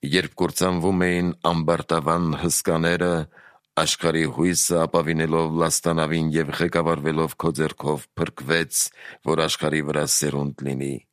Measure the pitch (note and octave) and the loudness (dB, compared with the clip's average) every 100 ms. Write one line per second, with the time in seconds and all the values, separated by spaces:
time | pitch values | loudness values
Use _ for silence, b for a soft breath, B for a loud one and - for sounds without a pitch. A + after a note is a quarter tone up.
0 | D2+ D#2+ E2 - F2 - F#2 F2+ E2+ F#2+ | 2 0 0 -2 -2 2 0 2 2 2
1 | F2+ F2 F2 - E2 E2+ D#2 E2+ - E2 | 2 2 0 0 0 0 2 0 0 0
2 | D2 E2+ E2+ C#2 E2+ - - E2 E2 F2 | 2 0 0 -2 -2 -2 0 0 2 2
3 | F2 E2+ D#2 B B B _ - D#2+ - | 0 0 -4 B B B _ -2 0 0
4 | - E2 D#2 C2 E2+ F2 - F2 E2 E2+ | 0 2 0 2 0 2 2 2 2 2
5 | D#2 E2 D#2+ D#2+ E2 D#2+ E2 - - D#2+ | 2 0 0 0 0 0 0 0 0 0
6 | D#2 E2 D#2+ D#2 D2+ D2 E2+ E2+ E2 D#2+ | 0 0 0 0 -2 -2 0 0 0 0
7 | D2 D#2 D#2+ - E2 D2+ D#2 - C#2 D2+ | 0 0 -2 -2 -4 -2 -4 -2 -4 -4
8 | - - E2 - C2 E2 E2 - - B | -6 -6 -6 -6 -2 0 0 -2 -4 B
9 | B B - D#2 D#2+ - D2+ D#2 D2 D2+ | B B -2 0 0 0 0 0 0 -2
10 | D2 - D2+ C#2 C#2+ - C2+ C2+ C#2 C2+ | 0 0 0 -2 -4 -4 -6 -4 -6 -8
11 | _ | _